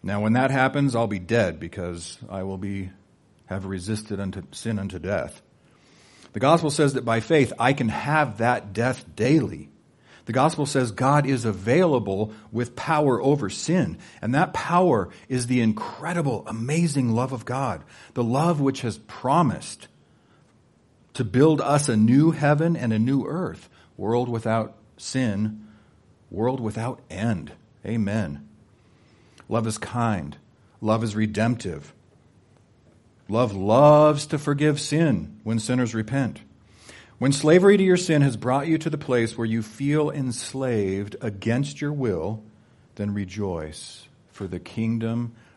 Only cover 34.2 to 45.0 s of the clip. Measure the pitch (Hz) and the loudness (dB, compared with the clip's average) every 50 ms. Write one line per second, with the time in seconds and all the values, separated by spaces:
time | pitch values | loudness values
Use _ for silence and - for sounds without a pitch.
34.2 | - - - 139 - 147 143 139 147 151 147 147 - - - 156 170 156 117 90 | -4 -4 -6 -4 -2 -2 -2 2 2 2 2 0 -2 -2 0 2 2 2 2 0
35.2 | 78 - - - - 110 113 113 110 - 127 127 123 113 107 110 110 107 - 139 | -2 -8 -14 -12 -6 -4 -4 -2 -2 0 0 0 0 0 -2 -4 -4 -4 -2 -2
36.2 | 135 113 - - - - - _ _ _ - _ - - - - - - - _ | -2 -4 -6 -10 -20 -20 -20 _ _ _ -20 _ -20 -20 -20 -20 -20 -20 -8 _
37.2 | 123 135 139 143 - 151 156 180 180 196 208 196 190 185 180 175 180 - 160 147 | 0 0 0 2 4 6 6 8 10 8 8 8 6 4 4 2 2 2 4 4
38.2 | 143 139 117 107 - 123 127 139 139 165 160 156 156 165 147 143 - - 127 120 | 4 2 2 -2 -2 0 0 0 2 0 0 0 0 -4 -6 -6 -2 0 2 2
39.2 | 117 110 - - 117 113 113 113 107 - - - 139 143 147 156 151 147 - 147 | 2 0 -2 -4 -2 -2 -2 -2 -4 -6 -8 -4 -2 0 2 2 0 0 -2 -4
40.2 | 135 127 117 120 - - - 131 135 127 120 107 101 95 95 98 101 104 - - | -6 -6 -6 -8 -10 -10 -8 -6 -4 -2 0 0 0 0 -2 -4 -6 -8 -10 -8
41.2 | - 117 98 98 92 110 117 127 143 143 - - 151 147 151 143 131 113 95 82 | -8 -8 -8 -4 -2 0 0 0 -2 -4 -6 -6 -6 -6 -4 -2 -2 -2 -2 -2
42.2 | 80 95 110 110 - - _ _ _ _ _ _ _ _ _ - 104 104 101 101 | -4 -6 -6 -8 -12 -18 _ _ _ _ _ _ _ _ _ -8 -6 -4 -4 -4
43.2 | 98 90 90 107 101 95 90 82 78 78 80 - - - - - - _ _ _ | -6 -8 -6 -6 -6 -4 -4 -6 -8 -10 -12 -14 -16 -18 -18 -20 -20 _ _ _
44.2 | _ _ _ - 101 92 92 87 87 - - - 113 113 117 113 | _ _ _ -12 -10 -8 -8 -10 -12 -10 -6 -4 -2 -2 -2 -2